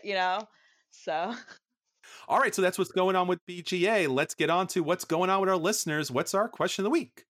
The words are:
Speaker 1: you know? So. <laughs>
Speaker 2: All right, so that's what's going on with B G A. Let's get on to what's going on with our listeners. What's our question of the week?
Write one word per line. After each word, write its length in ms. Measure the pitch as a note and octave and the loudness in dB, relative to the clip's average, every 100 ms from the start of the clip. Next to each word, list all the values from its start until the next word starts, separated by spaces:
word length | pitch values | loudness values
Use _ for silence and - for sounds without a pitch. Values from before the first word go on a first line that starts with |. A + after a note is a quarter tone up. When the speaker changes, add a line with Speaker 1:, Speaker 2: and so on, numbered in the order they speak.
| G3+ | -4
Speaker 1:
you 80 | |
know? 340 | F#3+ F#3 G3 G#3+ _ _ _ _ | -2 0 -2 -6 _ _ _ _
So. 420 | - - D#3+ F#3 A#3 - - _ _ | -12 -6 -4 -4 -8 -14 -20 _ _
<laughs> 460 | _ _ - - - | _ _ -20 -16 0
Speaker 2:
All 100 | G3+ | 2
right, 160 | B3 - | 2 2
so 60 | |
that's 160 | F#3 F#3+ | 0 0
what's 160 | F3 | -2
going 240 | F#3+ F#3 F#3 | 2 2 2
on 100 | F3+ | 2
with 120 | F3+ - | -2 -4
B 160 | F3 | -12
G 260 | - F#3 F#3 | -4 0 2
A. 200 | A3 D#3 | 4 2
Let's 280 | C3 D#3+ - | 0 -2 -2
get 140 | D#3 | 0
on 180 | F3 F#3 | 2 0
to 160 | F#3 | -2
what's 200 | D#3 F3+ | 0 -2
going 260 | - D#3+ F#3 | -2 0 2
on 120 | G3 | 2
with 80 | F#3+ | 2
our 80 | F#3 | 2
listeners. 520 | F#3 A3 E3 D3+ D3+ | 0 -2 -2 -2 -2
What's 240 | C3 E3+ | -2 0
our 140 | G3 A3+ | 0 -2
question 360 | - F3 - | -2 -4 0
of 20 | G3 | 0
the 60 | |
week? 340 | D#4+ - - | 0 -2 -14